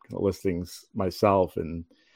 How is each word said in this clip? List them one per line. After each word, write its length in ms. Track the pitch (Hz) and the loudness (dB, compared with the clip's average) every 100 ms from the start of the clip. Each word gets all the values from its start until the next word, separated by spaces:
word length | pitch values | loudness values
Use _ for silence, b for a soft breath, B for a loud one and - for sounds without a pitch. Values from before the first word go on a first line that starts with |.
| _ | _
listings 760 | - 98 92 98 87 90 - - - | 0 0 0 -2 -2 -6 -12 -12 -4
myself 640 | 95 - 107 98 90 - | -4 2 4 4 2 -2
and 280 | 82 82 85 _ _ | -6 -8 -12 _ _